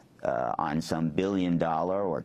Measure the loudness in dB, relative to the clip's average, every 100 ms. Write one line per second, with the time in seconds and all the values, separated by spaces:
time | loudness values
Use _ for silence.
0 | -20 -6 -4 -2 -2 -2 0 -2 0 0
1 | 0 0 2 2 2 2 2 0 0 0
2 | 0 -2